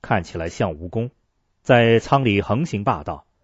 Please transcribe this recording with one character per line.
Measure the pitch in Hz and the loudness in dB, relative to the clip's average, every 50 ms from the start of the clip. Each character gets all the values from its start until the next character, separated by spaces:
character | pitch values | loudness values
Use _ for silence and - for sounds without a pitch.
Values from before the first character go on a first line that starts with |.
看 | - - 123 101 | -4 -2 -2 -2
起 | 85 - - 85 | -2 -4 -10 -8
来 | 82 87 | -8 -8
像 | - - 117 95 | -6 -4 -4 -4
蜈 | 80 76 85 87 | -6 -8 -12 -8
蚣。 | - 113 117 127 _ _ _ _ _ _ _ _ _ _ | -8 -6 -8 -8 _ _ _ _ _ _ _ _ _ _
在 | _ - 131 120 117 117 113 113 | _ 4 4 6 6 6 4 4
仓 | - - 143 139 135 | 2 2 0 2 2
里 | 117 101 101 | 2 0 0
横 | 92 - 104 123 170 | 0 -2 -2 -2 -2
行 | 160 - 101 101 | -4 -4 -4 -4
霸 | 135 110 80 | -4 -4 -4
道， | 73 - 80 71 _ _ _ _ | -6 -10 -12 -12 _ _ _ _